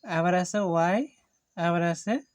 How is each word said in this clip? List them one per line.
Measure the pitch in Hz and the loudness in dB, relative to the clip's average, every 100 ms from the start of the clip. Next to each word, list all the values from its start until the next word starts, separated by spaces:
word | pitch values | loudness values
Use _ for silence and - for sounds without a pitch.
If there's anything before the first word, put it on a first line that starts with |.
আবার | 254 165 170 180 | -2 0 2 2
আছে | 180 208 196 | 0 -2 0
ওয়াই, | 165 170 202 294 _ _ _ _ - | 2 2 2 -2 _ _ _ _ -4
আবার | 170 170 170 | -2 0 0
আছে | 165 202 254 - | -2 -2 -4 -4